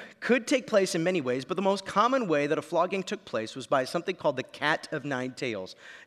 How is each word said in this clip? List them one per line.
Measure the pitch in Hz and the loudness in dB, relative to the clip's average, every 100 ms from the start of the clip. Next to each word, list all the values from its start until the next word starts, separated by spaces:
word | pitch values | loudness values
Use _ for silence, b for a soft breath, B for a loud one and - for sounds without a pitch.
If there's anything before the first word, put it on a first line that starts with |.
| B - | B -4
could | - 247 226 | 2 2 2
take | 277 - | 0 4
place | 208 185 170 | 2 4 2
in | |
many | 170 185 | 2 0
ways, | 127 127 131 | 0 -2 -2
but | 175 | 0
the | |
most | 196 196 - | 2 0 0
common | 202 233 269 208 | 2 4 2 2
way | 147 143 | 2 2
that | 151 | 0
a | |
flogging | - 165 180 190 | 0 0 0 -2
took | - 214 - | -4 -8 -6
place | 117 110 135 | -6 -6 -8
was | 120 | 0
by | 143 | 0
something | 131 - 170 190 | 2 -2 -4 -2
called | 156 135 | 0 0
the | |
cat | - - 143 160 - | -4 -2 0 0 -2
of | 156 143 | -6 -4
nine | 127 127 | -4 -4
tails. | 123 131 101 92 - B B | -6 -4 -4 -8 -14 B B